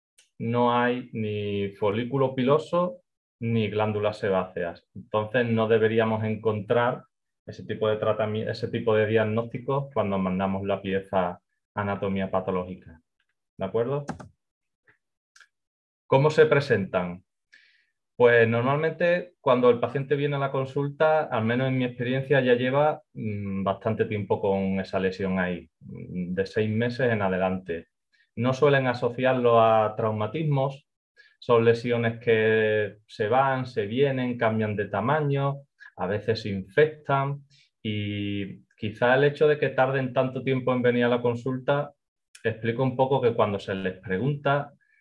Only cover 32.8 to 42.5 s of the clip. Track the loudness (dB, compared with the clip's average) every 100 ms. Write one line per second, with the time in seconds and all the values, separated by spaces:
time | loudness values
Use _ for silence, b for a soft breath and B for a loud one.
32.8 | -2 -8 _ -6 0 2 2 0 -4 -4
33.8 | -2 0 0 0 -4 0 0 0 0 -2
34.8 | -4 -2 0 0 0 0 -2 -4 -12 _
35.8 | B -8 -4 -4 -2 -4 -4 -6 -2 2
36.8 | 2 0 -4 -2 -2 -6 -12 b b _
37.8 | -6 -6 -6 -6 -4 -6 -8 -12 _ _
38.8 | -10 0 2 4 2 2 2 2 0 0
39.8 | 0 0 -2 -2 -2 -4 -4 -2 0 0
40.8 | 2 2 2 2 0 -2 -6 -4 -2 -2
41.8 | -2 -12 _ _ _ -6 -6